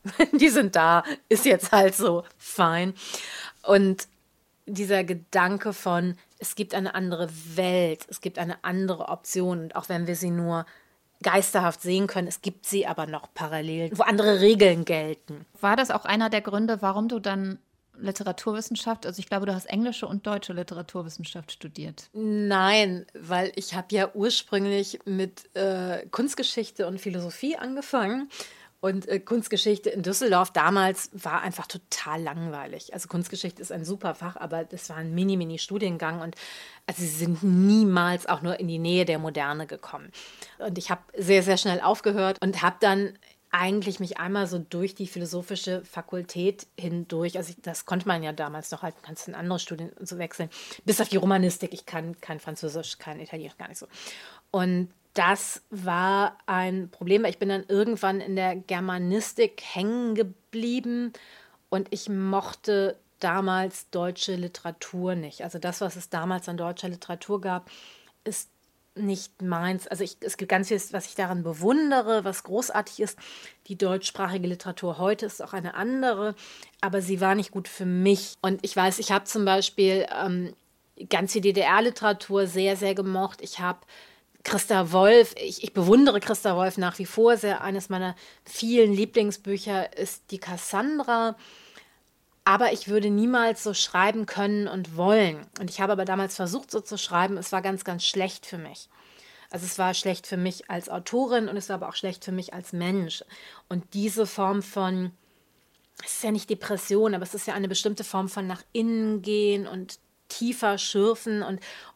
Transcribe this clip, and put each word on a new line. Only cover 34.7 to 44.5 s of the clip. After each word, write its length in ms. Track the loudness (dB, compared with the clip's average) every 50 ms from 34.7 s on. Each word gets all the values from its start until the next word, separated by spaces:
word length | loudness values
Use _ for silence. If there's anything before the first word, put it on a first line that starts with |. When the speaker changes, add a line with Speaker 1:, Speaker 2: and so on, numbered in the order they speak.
| -12 -14 -14 -12
Speaker 1:
war 60 | -10
ein 180 | -8 -6 -4 -2
mini, 220 | 0 2 2 2
mini 220 | 0 -2 -4 -6 -8
Studiengang 600 | -8 -6 -4 -2 -2 -2 -2 -2 -4 -4 -4 -6
und 140 | -8 -10 -12 -14 -16 -18 -16 -18 -18 -20 -20 -14 _ -10
also 140 | -6 -4 -4
sie 60 | -6
sind 360 | -4 -2 0 0 0 2 2
niemals 800 | 4 6 6 8 8 8 8 6 6 6 4 4 2 0 -2 -2
auch 160 | -2 -2 -2 -2
nur 160 | -4 -4 -4
in 80 | -4
die 140 | -4 -4 -2
Nähe 240 | 0 2 4 4 4
der 160 | 4 2 0
Moderne 480 | -2 -4 -4 -4 -2 -2 -4 -4 -6 -10
gekommen. 420 | -10 -14 -14 -14 -14 -16 -16 -16 -20 -20 -20 -20 -20 -20 -20 -20 -14 _
Und 200 | -8 -6 -6 -6
ich 120 | -4 -4
habe 120 | -6 -6 -6 _ -8
sehr, 280 | -6 2 6 6 6 6
sehr 140 | 6 2 2
schnell 220 | 2 0 0 2
aufgehört 600 | 2 2 2 4 2 0 2 2 2 0 0 0 0
und 200 | -2 0 2 2
habe 140 | 2 2 4
dann 360 | 4 4 4 4 0 -2 -6 -12 _ _ _ _ _ _ 0
eigentlich 480 | 0 2 2 0 0 -2 -2 -4 -4
mich 180 | -6 -6 -6 -6
einmal 280 | -6 -4 -2 -2 -2
so 120 | -2